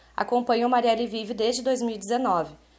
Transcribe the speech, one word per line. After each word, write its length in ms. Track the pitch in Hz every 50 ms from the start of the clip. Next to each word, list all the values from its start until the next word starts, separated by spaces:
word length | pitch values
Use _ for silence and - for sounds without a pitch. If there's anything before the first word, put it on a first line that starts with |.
| - _ _
acompanha 520 | - 202 208 240 247 240 240 233 233 233 247
o 20 |
Marielle 380 | 254 240 233 233 226 220 240 214
Vive 260 | 208 226 220 202 233
desde 300 | 202 214 233 247 262 240
dois 180 | 262 262 247
mil 140 | 240 233 220
e 20 | 202
dezenove, 560 | 190 196 233 247 262 226 185 170 156 147 - - _ _ _